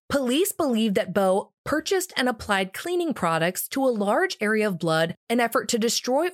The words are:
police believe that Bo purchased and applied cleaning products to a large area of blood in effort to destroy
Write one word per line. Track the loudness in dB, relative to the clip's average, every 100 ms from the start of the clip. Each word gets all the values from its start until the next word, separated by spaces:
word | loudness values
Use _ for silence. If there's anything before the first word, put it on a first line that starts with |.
| -4
police | -2 0 0 0
believe | 0 0 2 2
that | 0 0
Bo | 2 2 2 -2 _
purchased | -4 -2 0 -2 -2 -2
and | -2
applied | -2 -2 -2 -2
cleaning | -6 -4 -2 -2
products | -2 0 0 0 -2 -6
to | 0
a | 0
large | 2 2 2 0 -2
area | 0 2 0
of | 0
blood | 0 2 0 -4 -2
in | 0
effort | 0 0 -2
to | 0
destroy | 0 -2 0 0 0